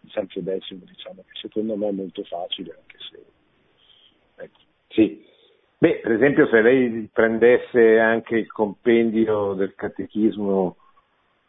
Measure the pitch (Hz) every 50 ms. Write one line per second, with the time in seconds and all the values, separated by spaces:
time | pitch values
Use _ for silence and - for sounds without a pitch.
0 | _ - - 110 101 95 - 98 87 90 95 95 - - 98 90 90 92 92 _
1 | - - 92 95 92 _ _ - - 107 _ 110 107 110 110 101 104 104 101 95
2 | 98 90 - - 98 - - 85 87 92 - - 95 85 82 _ _ _ - _
3 | - - _ - - _ _ _ _ _ _ _ _ _ _ _ _ _ _ _
4 | _ _ _ _ _ _ _ _ 92 - _ _ _ _ _ _ _ _ - -
5 | 110 95 - - _ _ _ _ _ _ _ _ _ _ _ _ - 165 - -
6 | - 107 113 104 120 143 139 147 147 113 - 113 107 117 131 135 127 120 110 113
7 | 107 104 _ - 113 113 113 113 113 120 123 113 - - - 123 113 113 110 113
8 | 113 113 113 113 110 - 120 113 107 - - - 113 101 95 _ _ 120 117 113
9 | 117 117 107 110 113 110 107 104 101 101 98 92 98 92 - _ - 101 - -
10 | 95 95 _ 107 107 110 92 104 104 98 98 95 95 87 85 _ _ _ _ _
11 | _ _ _ _ _ _ _ _ _